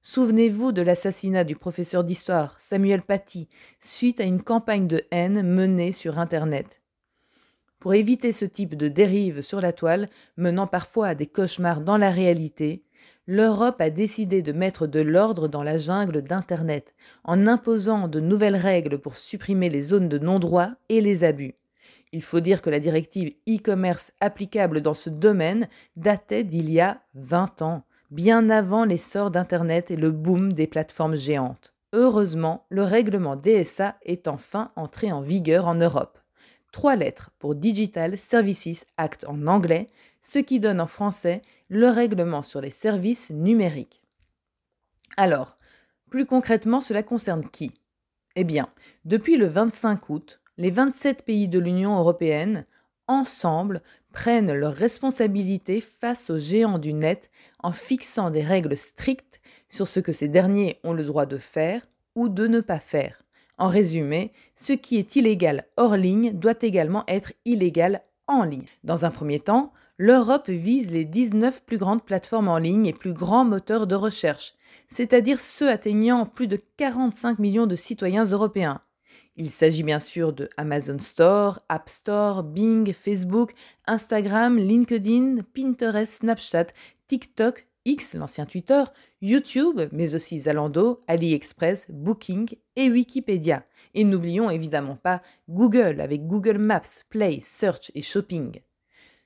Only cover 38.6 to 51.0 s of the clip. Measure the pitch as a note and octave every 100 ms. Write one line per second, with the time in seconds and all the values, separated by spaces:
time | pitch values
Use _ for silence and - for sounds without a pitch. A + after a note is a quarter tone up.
38.6 | - E3 - - D#3 - - D3 D3 G3
39.6 | E3+ E3 G#3+ _ _ _ - C#4+ C#4 C4
40.6 | G#3 F#3+ E3 - G3+ G3 F3 F3+ _ _
41.6 | _ G3 A#3+ A#3 A#3+ G3 F3 D3+ C#3 C#3+
42.6 | C#3 - A3 G3+ F#3 A#3+ - D3+ F3 A3+
43.6 | F#3 D3 - _ _ _ _ _ _ _
44.6 | _ _ _ _ _ - F#3+ C#3+ B2+ _
45.6 | _ _ _ _ _ B3+ C#4 B3+ B3 A3+
46.6 | A3 B3 C4+ G#3 G#3 A#3+ - E3 D3 -
47.6 | C#3+ - _ _ _ _ _ - F3+ D3+
48.6 | B2 _ _ _ D#3+ G#3 G#3+ E4 G3 D#3
49.6 | A3+ - A3+ G#3 - D3+ - - _ -
50.6 | F3+ F#3 C4+ C4